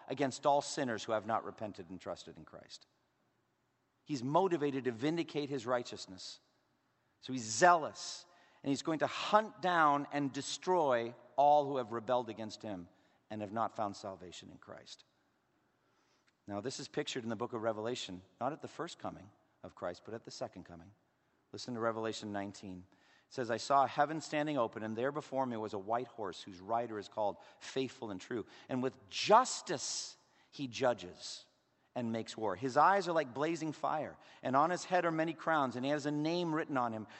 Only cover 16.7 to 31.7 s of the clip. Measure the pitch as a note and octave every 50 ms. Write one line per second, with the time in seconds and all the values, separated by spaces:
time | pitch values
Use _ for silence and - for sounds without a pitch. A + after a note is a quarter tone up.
16.7 | - - C#3 - - D3 C#3 - - C3 A2+ A2+ A#2 G#2 A#2+ A2+ B2 A2 G#2+ A2+
17.7 | G#2+ G#2+ G#2+ A#2 B2 - - - F2+ F2+ F2+ _ _ - A#2 C3+ D#3 D3+ - A#2+
18.7 | - - D3+ F3 - - - F#2+ E2+ D#2+ F#2 G#2 - _ _ _ _ _ - F#2
19.7 | - - G2 F2 F2+ - - G#2 A2 A#2 - C3+ - - B2+ A2+ - F#2+ E2 -
20.7 | F2 E2 E2 G2+ G#2 _ _ _ _ _ _ _ _ _ _ _ - G#2 - B2+
21.7 | B2 A2+ A2+ A2+ A2 A2+ A2 A2+ G#2 - G#2+ G#2+ G2+ G2+ G2 G2+ F#2+ - - G2
22.7 | F#2 F2+ F#2 _ _ _ _ _ _ _ _ _ - C3+ B2 A2 A#2 A2 - -
23.7 | C#3 C#3 C3+ A#2+ - D3+ D3 C#3+ D#3+ D#3 - - D#3 D3+ D3 D#3 D3 C3 A#2 A2
24.7 | - A2+ G#2+ A2 A2 A2 B2 C#3 C#3+ D3+ - - C3 C3+ C3 B2 A#2 A2 A2 G#2
25.7 | G#2+ G2+ F#2+ G#2 A2+ A#2+ B2+ - - - G#2+ F#2 E2 - - G#2 F#2 F2 F#2 G2+
26.7 | A2+ A#2 B2 A2+ A2 G#2 F#2+ - - A2 G#2+ G2+ F2 - - - - - - -
27.7 | - C3+ C3 A#2 - - A#2+ A2 G2 F#2 - - B2+ A2 F#2 - - - - -
28.7 | C3 B2+ B2+ C3 - - - - - - - D3 G#3 A#3+ B3+ - - - - -
29.7 | D#3+ C3 - - - - - - - _ _ _ _ _ _ _ - - C#3+ B2+
30.7 | A2 G#2+ C3+ B2 A#2+ G2+ F#2 F2+ F#2 - - - - - - _ _ _ _ _